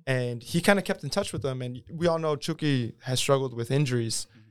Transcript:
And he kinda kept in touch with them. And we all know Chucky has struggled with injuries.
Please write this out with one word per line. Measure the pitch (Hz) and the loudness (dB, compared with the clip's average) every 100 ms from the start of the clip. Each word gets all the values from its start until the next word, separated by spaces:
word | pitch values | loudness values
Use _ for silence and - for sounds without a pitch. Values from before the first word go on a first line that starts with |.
| - | -2
And | 127 123 120 | 0 0 -6
he | - 170 | -2 2
kinda | 180 202 | 4 4
kept | 185 190 | 2 -4
in | 143 | -2
touch | 196 202 | -2 -2
with | 160 | -4
them. | 135 131 | -4 -4
And | 123 123 - | -6 -8 -12
we | 165 170 | 0 2
all | 165 | 2
know | 160 143 | 0 -2
Chucky | - 156 151 135 113 - | -2 -2 2 2 0 -6
has | - 127 | -4 -2
struggled | - 139 131 | 4 2 2
with | 120 117 | -4 0
injuries. | 139 139 123 113 - - - - | 2 2 2 0 -4 -6 -16 -20